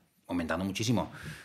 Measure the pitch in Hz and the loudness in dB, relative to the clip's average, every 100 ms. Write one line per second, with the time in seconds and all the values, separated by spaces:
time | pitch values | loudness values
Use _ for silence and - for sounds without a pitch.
0 | _ _ - 90 80 82 95 - 113 110 | _ _ -4 -2 0 0 0 0 2 2
1 | 80 - 78 - | 2 -4 -10 -12